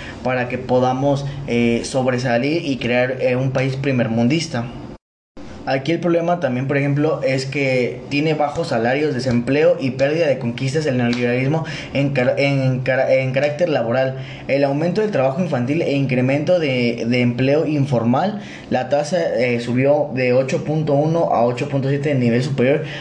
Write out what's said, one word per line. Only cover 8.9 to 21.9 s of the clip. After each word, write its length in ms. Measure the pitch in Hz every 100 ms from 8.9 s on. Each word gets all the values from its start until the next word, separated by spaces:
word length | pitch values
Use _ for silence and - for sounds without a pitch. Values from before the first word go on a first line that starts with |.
| 139 151
desempleo 640 | 127 123 117 117 139 170 170
y 120 | 131
pérdida 360 | 123 139 160 151
de 100 | 127
conquistas 480 | 127 - 131 156 151
el 100 | 123
neoliberalismo 680 | 120 123 120 123 135 160 151 - -
en 200 | 135 139
car-, 240 | 139 123 -
en 440 | 139 139 131 127
car-, 280 | 131 131 -
en 220 | 131 131
carácter 380 | 131 147 147 175
laboral. 520 | 135 113 127 135 131 - - -
El 160 | 139 139
aumento 340 | 143 175 214
del 120 | 214
trabajo 300 | 139 131 151
infantil 400 | 170 131 123 160
e 120 | 156
incremento 680 | 139 135 127 127 143 151 180
de, 460 | 151 127 120 117 117
de 140 | 123
empleo 440 | 123 120 131 147 156
informal, 760 | 151 135 120 113 131 190 - - - -
la 200 | 127 123
tasa, 320 | 143 151 180 160 107
eh, 220 | 123 117
subió 480 | 120 123 135 147 120
de 200 | 123 127
ocho 320 | 123 131 131 -
punto 300 | 156 151 143
uno 360 | 156 170 165
a 140 | 107 120
ocho 240 | 123 139
punto 180 | 143
siete, 220 | 135